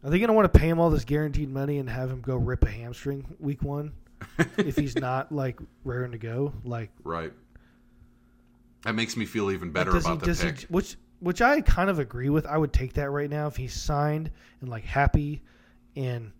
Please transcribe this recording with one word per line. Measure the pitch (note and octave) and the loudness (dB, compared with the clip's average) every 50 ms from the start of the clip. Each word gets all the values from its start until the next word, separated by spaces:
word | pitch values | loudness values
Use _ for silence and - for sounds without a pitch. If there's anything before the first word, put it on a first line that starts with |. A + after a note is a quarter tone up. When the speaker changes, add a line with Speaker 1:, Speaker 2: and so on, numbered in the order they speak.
| - | 0
Speaker 1:
are | C3+ | 2
they | D3 G#3 | 2 4
gonna | G#3+ A#3 A3 | 6 6 6
wanna | A3 G#3 G3+ | 8 6 10
pay | - - D3 D#3+ | 8 8 8 8
him | E3 E3 | 4 4
all | E3+ E3+ | 4 4
this | D#3+ - - | 4 2 2
guaranteed | - C#3+ D3 D#3 D3+ C#3 D3 D3+ C3+ | 0 0 0 0 0 0 -2 -2 -2
money | C3 C3+ C#3 C#3+ D3 C#3 | -4 -4 -2 -2 -2 -2
and | C3+ B2+ | -2 -4
have | A2+ B2 B2+ B2+ | -4 -4 -4 -4
him | C3 B2+ | -6 -6
go | A#2+ C3 C3 | -4 -2 -2
rip | B2 A#2+ B2 B2+ B2+ - | 0 0 0 4 2 2
a | - | 2
hamstring | G#2 A2 A#2 A#2+ B2 - - C#3 C#3 C#3 C3+ - D#3+ - | 2 -6 -10 -12 -14 -10 -6 -6 -6 -6 -8 -12 -14 -8
week | D#3+ C#3+ C#3+ - | -6 -6 -4 -4
one | - C#3+ C#3+ C#3+ D3 D3+ - - - - - - | -4 -4 -4 -6 -6 -8 -12 -16 -20 -20 -20 -18
Speaker 2:
<laughs> | - - - - E3 - - - | -18 -16 0 0 0 0 0 -2
Speaker 1:
if | G3 D#3+ - | -2 -2 0
he's | - D3 C#3 A#2 | -2 -2 -2 -2
not, | - C3+ B2 B2+ C3+ C3+ - | -4 -2 -2 -2 -4 -4 -4
like, | D3+ D3 C3+ C3 B2 - - - _ _ - | -4 -4 -4 -4 -6 -8 -14 -20 _ _ -10
raring | C3+ A#2+ B2 B2+ B2 | -6 -6 -4 -6 -6
to | A#2+ A2+ | -8 -10
go? | A2 A2+ A2+ B2 C#3 C#3+ B2 G#2+ G#2+ | -8 -6 -4 -4 -4 -4 -4 -8 -8
Like, | A#2+ A#2+ A#2 A2+ G2+ _ _ - | -8 -8 -8 -8 -10 _ _ -10
Speaker 2:
Right. | - E2 E2 E2 D#2 - - _ _ _ - _ _ _ _ _ _ _ _ - - _ _ _ _ _ _ _ _ _ _ _ _ _ _ - | -8 -6 -6 -6 -8 -10 -14 _ _ _ -20 _ _ _ _ _ _ _ _ -20 -20 _ _ _ _ _ _ _ _ _ _ _ _ _ _ -6
That | A2 A2 | -4 -2
makes | G#2+ A#2 A2+ - A#2 | 0 -2 -2 -2 -6
me | A2 | -6
feel | F#2+ - A2 G#2 G2 | -4 -2 -2 0 0
even | F#2+ F2+ F2 F2 | 0 -2 -4 -4
Speaker 1:
like, | D2+ | 0
Speaker 2:
better | E2+ F2+ F2+ | 0 2 4
Speaker 1:
does | F#2 F2 D#2+ | 2 2 2
Speaker 2:
about | E2+ E2 | 2 -2
Speaker 1:
he, | D#2+ | 0
Speaker 2:
the | - E3+ | 0 -2
Speaker 1:
does | E3+ E3+ | 0 0
he, | F3 E3 | 0 -2
Speaker 2:
pick. | D3 C3 - - | -2 -6 -10 -4
Speaker 1:
which, | E3 F3+ G3+ - - - - _ _ _ | -2 -2 -2 -2 -10 -18 -20 _ _ _
which | - F3 F3+ F3 | -4 -4 0 4
I | A#3 B3 C#4+ D4+ | 4 4 4 6
kind | A#3+ - - - F3+ G3 | 6 6 6 6 4 2
of | F#3+ D#3+ | 2 0
agree | C#3 A#2 - B2 B2+ C#3 | -2 -4 -6 -4 -2 2
with. | D3 D#3 D3 | 2 2 0
I | - D3 D#3 | 0 0 0
would | D#3 C#3+ | 0 2
take | - - C3+ B2+ - | 2 0 0 0 -4
that | - C#3+ C#3 | -4 -4 -2
right | C#3 C#3+ D3 D3 | -2 -4 -4 -4
now | C#3+ D3+ D3+ D3+ | -4 -4 -4 -4
if | C#3+ - | -6 -6
he's | C3 B2 - | -8 -8 -8
signed | - - - D3+ C#3+ D3 D3+ D3+ D#3 D#3+ D#3 - - - - _ _ | -8 -4 -2 0 0 0 0 0 -2 -4 -8 -10 -14 -18 -20 _ _
and, | - B2+ | -12 -10
like, | B2 A2+ - | -10 -10 -8
happy | - - C#3 C#3+ C#3 - D#3 D3 C#3+ D3+ D3 - - _ _ _ _ _ _ _ _ _ | -4 0 2 2 4 2 2 0 0 -6 -8 -12 -18 _ _ _ _ _ _ _ _ _
and | - C3+ B2+ B2 A#2+ A#2 G#2+ F#2+ - | -6 -6 -4 -4 -6 -8 -12 -18 -20